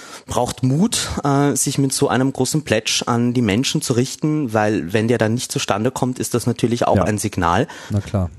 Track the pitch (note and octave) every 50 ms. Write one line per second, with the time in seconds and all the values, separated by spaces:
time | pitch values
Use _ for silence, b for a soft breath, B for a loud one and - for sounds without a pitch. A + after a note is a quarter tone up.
0 | B B B B B - - A#2 B2 A#2+ - - - B2+ C3 D3+ F#3+ A#3+ - -
1 | - - - - - D3 C#3 C#3 C#3+ C#3+ B2+ - - D3 C3+ - C#3 C3+ - -
2 | C#3+ C3+ F#2+ B2 C3 C3+ C3 - C3 - - D#3 - - A2 A2 - - - -
3 | - - A#2+ A#2 A#2+ A#2+ A#2+ B2+ A#2+ G#2 F#2+ A2 C#3 - - D#3 - - A#2+ A2+
4 | B2+ B2 - - - D#3 D3+ D3+ D3+ A#2 G#2+ A2 G#2+ G#2+ A2 F#2 C#2+ E2+ F#2+ A2
5 | G#2+ A2+ A#2+ A2 A2+ G#2+ A2 A#2 - - - C#3 - - G#2 G2+ G#2+ B2+ - -
6 | - B2+ B2+ - A2 - - A#2+ - B2 A2+ - - A2+ A#2 A#2+ - - - G#2
7 | F2 E2+ G#2+ G#2 - G#2 - - F2 E2+ E2+ F#2+ C#3+ B B B B B G#2+ G2+
8 | - - - G2+ F2+ F2 -